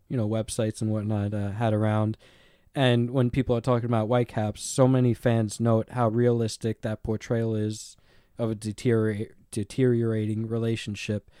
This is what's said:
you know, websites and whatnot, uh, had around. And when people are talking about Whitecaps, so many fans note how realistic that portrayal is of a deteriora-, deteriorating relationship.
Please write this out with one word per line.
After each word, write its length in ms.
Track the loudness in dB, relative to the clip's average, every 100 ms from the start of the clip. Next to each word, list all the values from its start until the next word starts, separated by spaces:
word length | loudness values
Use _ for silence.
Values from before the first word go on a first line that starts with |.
| -6
you 80 | -2
know, 100 | 0
websites 540 | -2 -2 -2 -2 -2
and 80 | -2
whatnot, 400 | -2 -2 -2 -2
uh, 200 | -2 -4
had 200 | -2 0
around. 460 | 2 2 2 0 -4 -12 _ _ _ _
And 360 | 0 4 4 2
when 200 | 2 2
people 260 | 0 0 0
are 40 |
talking 240 | 0 0 2
about 200 | 0 2
Whitecaps, 540 | 0 0 -2 -4 -4
so 240 | -4 2 4
many 280 | 6 4
fans 440 | 2 2 2 0 0
note 300 | 2 2 0
how 160 | -2 0
realistic 760 | 2 2 2 -2 -4 -6 -4
that 200 | -6 -6
portrayal 540 | -4 -6 -2 -2 0 0
is 400 | -2 -4 -12 -20 _ _ _ -6
of 120 | -4
a 40 |
deteriora-, 760 | -4 -6 -2 2 2 2 -2 -8 -14 _
deteriorating 960 | -8 -6 0 2 2 0 0 -2 -4 -4
relationship. 840 | -2 -2 -2 -6 -8 -4 -6 -6 -20